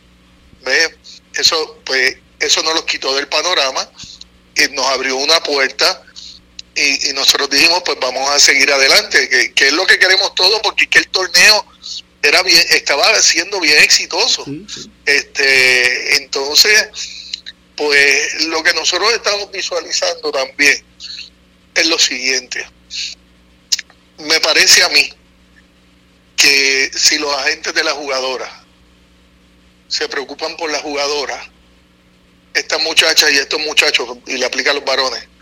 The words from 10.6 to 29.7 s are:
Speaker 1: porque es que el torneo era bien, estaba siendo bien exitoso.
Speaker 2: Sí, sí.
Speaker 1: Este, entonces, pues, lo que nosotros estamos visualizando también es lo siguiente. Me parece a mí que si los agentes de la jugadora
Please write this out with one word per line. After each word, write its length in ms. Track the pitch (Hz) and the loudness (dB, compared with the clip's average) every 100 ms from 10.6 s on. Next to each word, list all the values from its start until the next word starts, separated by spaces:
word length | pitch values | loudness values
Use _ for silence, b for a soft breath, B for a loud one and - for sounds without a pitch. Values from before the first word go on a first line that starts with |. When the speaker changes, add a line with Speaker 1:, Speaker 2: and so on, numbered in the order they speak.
Speaker 1:
porque 220 | 208 - | -2 0
es 60 | 143 | 2
que 80 | - | 2
el 100 | - | 0
torneo 580 | 190 180 175 196 214 - B B B - - | -4 0 4 4 4 -2 B B B -14 -2
era 200 | 147 160 | 2 2
bien, 220 | 180 165 - | 2 0 2
estaba 500 | 156 - 143 185 208 | 0 0 0 2 4
siendo 400 | - 160 180 202 | 2 0 -2 -2
bien 180 | 156 151 | 2 4
exitoso. 640 | 196 - 175 170 240 - | 4 2 0 -2 -2 -2
Speaker 2:
Sí, 220 | 139 147 208 | -4 -12 -12
sí. 220 | - - _ | -16 -16 _
Speaker 1:
Este, 1120 | - 143 - - 135 135 131 127 123 131 - 147 | 0 0 0 -2 2 4 4 4 2 0 0 -2
entonces, 720 | 135 143 139 151 208 214 208 B B B B B B - _ - | -2 -6 0 2 4 4 2 B B B B B B -20 _ -4
pues, 720 | 147 143 139 139 151 - 160 | 2 4 4 2 0 -4 -4
lo 160 | 160 | 0
que 80 | 165 | 0
nosotros 400 | 165 147 175 208 | 0 0 0 0
estamos 400 | 226 214 202 196 | 0 -2 -4 -6
visualizando 800 | 190 - 175 - - 185 165 151 | -10 -6 -6 -4 -4 -2 -4 -4
también 500 | 143 131 - 143 127 - - B B B _ _ _ _ | -4 -4 2 2 2 -4 -18 B B B _ _ _ _
es 120 | - 160 | -2 0
lo 120 | 160 | 0
siguiente. 680 | - 131 127 127 123 - - _ - B B - _ _ _ _ - - - - _ - | 0 -2 -4 -4 -6 -12 -12 _ -16 B B -12 _ _ _ _ -8 -8 -8 -18 _ -12
Me 220 | 151 160 | -2 0
parece 420 | 160 151 190 - | 2 4 6 4
a 60 | 175 | 4
mí 200 | - - - _ _ _ - _ _ _ _ _ _ _ | 2 0 -6 _ _ _ -20 _ _ _ _ _ _ _
que 560 | - - 139 135 135 135 | 0 2 4 2 0 -2
si 260 | 165 - 151 | 0 0 0
los 140 | 147 143 | -2 -2
agentes 360 | 143 156 - | -2 -4 -4
de 120 | 165 | -2
la 80 | 160 | -2
jugadora 720 | 147 143 131 131 123 110 - _ _ _ _ _ _ _ _ _ _ _ | -2 -4 -4 -4 -6 -8 -14 _ _ _ _ _ _ _ _ _ _ _